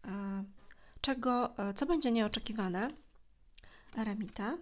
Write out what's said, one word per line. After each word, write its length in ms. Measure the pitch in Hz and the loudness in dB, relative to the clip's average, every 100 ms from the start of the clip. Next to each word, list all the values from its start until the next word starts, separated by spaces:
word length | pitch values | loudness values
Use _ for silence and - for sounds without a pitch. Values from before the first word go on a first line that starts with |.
| - | -6
E, 380 | 202 196 196 196 - - - - - | -6 -4 -4 -6 -12 -20 -20 -20 -2
czego, 560 | - 262 247 247 247 - | 0 2 2 2 0 -2
e, 160 | 202 | -4
co 120 | 196 285 | 0 2
będzie 260 | 330 262 | 4 6
nieoczekiwane? 760 | 233 214 - - 214 190 175 240 - - - - - - - - - - - | 6 4 0 -4 -2 0 0 -2 -6 -20 -20 -20 -20 -20 -20 -20 -20 -10 -4
Eremita. 600 | 220 208 196 - 214 349 | -2 -2 -6 -4 -4 -4